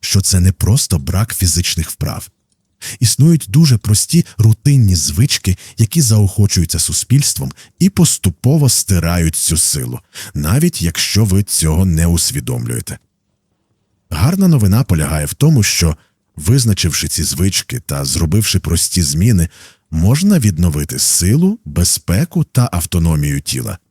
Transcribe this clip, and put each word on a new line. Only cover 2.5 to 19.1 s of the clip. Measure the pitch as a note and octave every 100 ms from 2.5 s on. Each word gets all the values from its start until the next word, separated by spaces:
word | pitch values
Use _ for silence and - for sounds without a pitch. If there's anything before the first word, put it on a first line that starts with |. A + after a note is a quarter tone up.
| _ _ _ - -
Існують | A#2+ - D3 E3+ -
дуже | A2 E3 A#2
прості | - G#2+ - - - -
рутинні | G#2+ A2 - C#3+ G#2+ F2+
звички, | - D2+ C#3 - - F2+ - -
які | A2+ E3+
заохочуються | C3 G#2+ G2+ - G2+ - E2 D#2+
суспільством | - E2 - C3 C#3+ - C3+ - - _
і | F3+
поступово | - E3+ - G2 E2 A#2+ D#3 C#3
стирають | - - F#2 E2 F2 E2 -
цю | - D#2+
силу, | - C#2+ B1 B1 _ - -
навіть | - D2 A#2 E3+ -
якщо | E2+ - - -
ви | A2 F#2
цього | G#2 - D#2+ D#2
не | F#2+ D#2+ E2+
усвідомлюєте. | E2+ - C2+ A#1+ B1 A#1 A#1+ - - _ _ _ _ _ _ _ _ _ _ _
Гарна | - A2 F#3 F#3+
новина | D#3 G#2 G#2
полягає | C3+ E2+ D2 D#2 D2
в |
тому, | - D3 D3+
що, | G#2 - E2 D#2 _ _ _ -
визначивши | D2+ C3+ A#2 G2 F#2 C#2+ D#2+
ці | -
звички | D2 C2+ F#2 F#2 - B1
та | - C#2
зробивши | C#2+ - E2+ G2 A2 F2+
прості | - E2 - F2+
зміни, | D#2